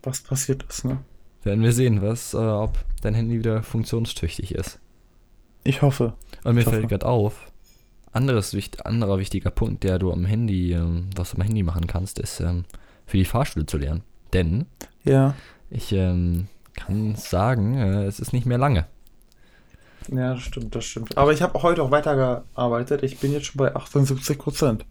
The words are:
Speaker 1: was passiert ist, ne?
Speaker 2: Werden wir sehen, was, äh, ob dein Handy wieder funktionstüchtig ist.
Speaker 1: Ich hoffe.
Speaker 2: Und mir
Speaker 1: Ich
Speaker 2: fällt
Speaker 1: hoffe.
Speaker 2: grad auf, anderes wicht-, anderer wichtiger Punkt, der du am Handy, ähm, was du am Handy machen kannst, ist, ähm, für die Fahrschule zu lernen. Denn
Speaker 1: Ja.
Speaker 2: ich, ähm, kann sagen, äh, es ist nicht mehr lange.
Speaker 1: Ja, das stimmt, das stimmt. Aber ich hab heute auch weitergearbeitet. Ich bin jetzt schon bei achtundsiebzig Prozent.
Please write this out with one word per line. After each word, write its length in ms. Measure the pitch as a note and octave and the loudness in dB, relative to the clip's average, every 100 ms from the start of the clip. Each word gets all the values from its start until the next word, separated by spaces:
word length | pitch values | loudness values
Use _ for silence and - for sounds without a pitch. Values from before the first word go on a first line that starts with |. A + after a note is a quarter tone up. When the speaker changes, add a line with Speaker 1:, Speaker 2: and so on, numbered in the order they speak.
Speaker 1:
was 180 | - C3 | -6 -8
passiert 440 | - C3+ - C3+ - | -4 -4 0 -2 -4
ist, 160 | - | -6
ne? 140 | B2+ C3+ - - - _ | -4 -4 -8 -20 -20 _
Speaker 2:
Werden 200 | G2+ G#2 | 0 4
wir 100 | A2+ | 4
sehen, 300 | A#2+ B2+ G#2 | 6 4 4
was, 320 | G2+ A#2+ - | 2 -2 -4
äh, 20 | - | -2
ob 420 | A2+ G#2 A2 - - - | 0 0 0 0 -2 -2
dein 120 | A2 | 0
Handy 240 | A2+ A#2 A#2 | 0 0 0
wieder 240 | A2+ A2 | 0 0
funktionstüchtig 920 | A2 A2+ A2 A#2 A2+ - - - F#2 | -2 -4 0 -2 -2 -4 -6 -4 -6
ist. 240 | - - - - _ _ _ _ - - - | -6 -6 -10 -20 _ _ _ _ -20 -20 -4
Speaker 1:
Ich 180 | - C3 | -2 4
hoffe. 320 | C#3+ C3+ A#2+ - - - | 2 4 -2 -2 -18 -6
Speaker 2:
Und 100 | - | 2
mir 60 | A#2+ | 4
Speaker 1:
Ich 60 | A#2 | 4
Speaker 2:
fällt 160 | A2+ | 2
Speaker 1:
hoffe. 40 | A2 | 0
Speaker 2:
grad 100 | - | 0
auf, 420 | B2+ B2 G#2 - - - - - _ - - | 2 2 0 -4 -18 -20 -20 -20 _ -20 -6
anderes 400 | - C3+ A#2 G2 | -2 2 2 0
wicht-, 300 | G2+ - - - | -6 -6 -12 -4
anderer 320 | A2+ G#2 F#2+ | 0 2 0
wichtiger 320 | F#2+ F#2+ - | 0 -2 -2
Punkt, 320 | - A#2+ F#2+ | -2 -2 0
der 140 | G2 F#2 | 0 2
du 140 | F#2 | 0
am 120 | E2+ F#2 | 0 0
Handy, 460 | G#2+ A#2 F#2+ F2+ | 0 0 0 0
ähm, 360 | F2 E2+ E2+ F#2 F#2+ | 0 0 -2 -4 -6
was 140 | F2 | -4
du 60 | - | -2
am 60 | |
Handy 200 | G2+ A2 | 0 0
machen 240 | F2 E2+ E2+ | 0 -2 -2
kannst, 320 | F2 F#2+ - | -4 -6 -6
ist, 220 | - - | -8 -4
ähm, 240 | E2+ F2 E2+ - - - - | -2 -2 -6 -14 -20 -20 -2
für 100 | G2 | 2
die 80 | |
Fahrschule 420 | F#2+ A#2+ C#3+ - D2+ | 2 2 0 -2 -4
zu 120 | D2+ | -2
lernen. 240 | C#2 D#2 - - - | -2 -4 -8 -20 -2
Denn 340 | - E2 G2 E3+ - - _ | 0 2 0 -4 -10 -20 _
Speaker 1:
Ja. 300 | - C3+ C3+ C#3 - - - | 2 4 4 0 -12 -20 -10
Speaker 2:
ich, 220 | A#2 - | -10 -2
ähm, 560 | G2 F#2 F2+ F2 E2+ F#2+ - - | 2 2 2 2 0 -4 -12 -18
kann 400 | - - G#2 G#2+ G#2+ | -12 -4 -2 -2 -4
sagen, 600 | - F2+ G#2+ B2 G2+ C3+ | -2 0 2 2 2 2
äh, 280 | G2+ G2 | 2 2
es 160 | G2 - | -2 -4
ist 120 | - | -4
nicht 140 | B2 A#2 | -2 0
mehr 120 | A#2+ | 2
lange. 280 | C#3 G#2 - - - - _ - - - - - - - - | 4 2 0 -8 -20 -20 _ -20 -20 -20 -20 -20 -20 -18 -6
Speaker 1:
Ja, 240 | C3 B2+ | -2 -2
das 80 | C3 | -2
stimmt, 320 | - - A2+ | -6 -8 -6
das 100 | A#2 | -6
stimmt. 320 | - - A2+ - | -6 -8 -4 2
Aber 140 | C#3+ | 4
ich 100 | D3+ | 4
hab 120 | F3 - | 2 2
heute 200 | E3+ E3+ | 2 2
auch 80 | C3 | 4
weitergearbeitet. 1120 | D3 D3+ C#3+ B2+ B2 - - B2 A#2 B2 C#3 | 2 2 2 2 0 -6 -2 0 0 0 -2
Ich 160 | C3+ C3+ | -2 -2
bin 140 | C#3 | -2
jetzt 140 | C#3+ C#3 | -2 -4
schon 120 | C3+ | 0
bei 160 | C3+ C3+ | 0 0
achtundsiebzig 600 | - C#3+ C3+ C3+ - C#3+ | -2 2 2 0 -2 -4
Prozent. 460 | - C#3+ D3 A2 - | -4 0 2 2 -6